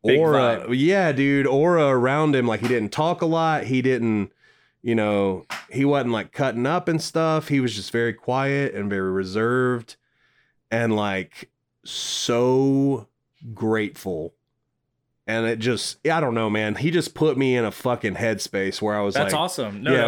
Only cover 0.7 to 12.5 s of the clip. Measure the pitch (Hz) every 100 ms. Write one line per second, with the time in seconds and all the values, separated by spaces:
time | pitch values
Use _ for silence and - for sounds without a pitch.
0.7 | 127 156 196 175 131 139 139 139 139 165
1.7 | 170 143 127 127 143 156 135 120 107 117
2.7 | 123 104 - 156 175 165 165 160 151 104
3.7 | 127 127 127 117 107 98 _ _ _ _
4.7 | _ - 113 104 101 98 92 - - -
5.7 | 131 139 143 123 113 98 - 135 117 127
6.7 | 175 175 160 160 165 160 156 156 143 127
7.7 | 104 95 117 117 107 - 127 139 139 139
8.7 | 101 101 98 95 95 92 101 113 127 127
9.7 | 123 117 - _ _ _ _ _ _ _
10.7 | 113 117 107 104 95 92 - - _ _
11.7 | _ - - - - - 120 123